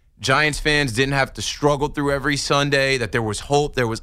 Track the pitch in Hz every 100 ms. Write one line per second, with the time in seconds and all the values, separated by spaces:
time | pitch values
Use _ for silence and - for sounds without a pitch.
0 | _ _ 101 135 151 143 151 147 139 110
1 | 135 139 131 - - - 147 143 143 143
2 | 139 139 135 139 - 143 143 139 135 135
3 | 113 123 110 101 - 143 147 131 120 113